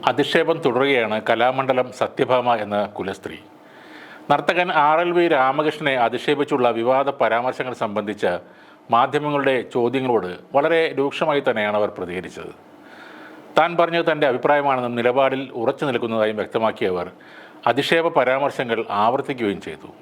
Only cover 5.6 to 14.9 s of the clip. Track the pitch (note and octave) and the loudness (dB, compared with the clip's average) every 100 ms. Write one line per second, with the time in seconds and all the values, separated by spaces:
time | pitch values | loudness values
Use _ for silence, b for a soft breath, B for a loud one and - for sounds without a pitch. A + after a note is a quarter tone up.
5.6 | D#3 D3 D#3 C3 A#2 A#2+ - C#3+ C#3 C#3+ | 0 0 -2 2 0 0 -2 0 0 2
6.6 | B2 A2+ A#2 C3 C#3 C3+ A#2 A2+ B2 B2 | 2 2 2 2 0 0 0 2 -2 -4
7.6 | B2+ A#2 A2+ G2+ G2+ G#2 G#2 F2+ - B | -6 -4 -4 -4 -4 -2 -2 -2 -8 B
8.6 | B B - A#2 C3 C#3+ D3 C#3+ C#3 C3 | B B -2 2 2 0 -2 0 0 0
9.6 | G#2 A#2+ A#2+ C3+ C3 A#2 F2+ F2 - C3 | -2 -2 0 0 0 0 -2 -10 -2 0
10.6 | D3+ E3 D#3+ C3+ C#3 - D#3+ C#3+ C3+ A2 | 2 2 0 -2 -4 -2 0 0 0 -2
11.6 | G#2 G#2 G#2 - F2+ F2+ E2+ - E2+ - | 0 0 -2 -4 -8 -8 -10 -12 -16 -16
12.6 | - - B B B B B B - - | -20 -20 B B B B B B -2 2
13.6 | E3 E3+ E3+ E3+ E3 D#3 D3 B2+ D3 D3 | 2 2 2 2 0 2 2 2 2 2
14.6 | C#3+ C3 B2 | 4 0 0